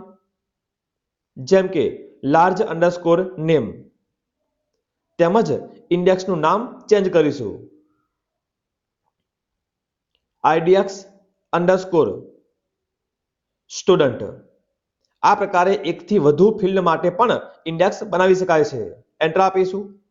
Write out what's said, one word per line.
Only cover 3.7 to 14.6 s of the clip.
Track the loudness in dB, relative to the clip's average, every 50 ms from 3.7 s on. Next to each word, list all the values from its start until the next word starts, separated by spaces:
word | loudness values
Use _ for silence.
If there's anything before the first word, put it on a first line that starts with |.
| -10 -14 -20 _ _ _ _ _ _ _ _ _ _ _ _ _ _ _ _ _ _ _ _ _ _ _ _ _ _ 0
તેમજ | 0 2 2 2 0 0 -2 -6 -6 -10 -20 -14 _ -4 -2
ઇન્ડેક્સનું | 0 2 2 2 2 0 -4 -4 0 0
નામ | 0 0 0 -4 -8 -14 -8 0 2
ચેન્જ | 2 2 2 2 2
કરીશું | 2 2 2 -2 -4 -8 -10 -12 -12 -18 -20 _ _ _ _ _ _ _ _ _ _ _ _ _ _ _ _ _ _ _ _ _ _ _ _ _ _ _ _ _ _ _ _ _ _ _ _ _ _ _ _ _ _ _ _ _ _ _ _ _ _ _ _ _ _ 0
આઈ | 0 0 2 2
ડી | 2 2 2
એક્સ | 2 -2 -8 -16 -18 -20 _ _ _ _ _ _ _ -6 -4 -2
અંડરસ્કોર | 2 2 2 0 0 -2 0 0 0 0 -2 -8 -14 -20 _ _ _ _ _ _ _ _ _ _ _ _ _ _ _ _ _ _ _ _ _ _ _ _ _ _ _ -20 -16
સ્ટુડન્ટ. | -6 2 2 4 4 4 0 0 -4 -10 -12 -14 -16 _ _ _ _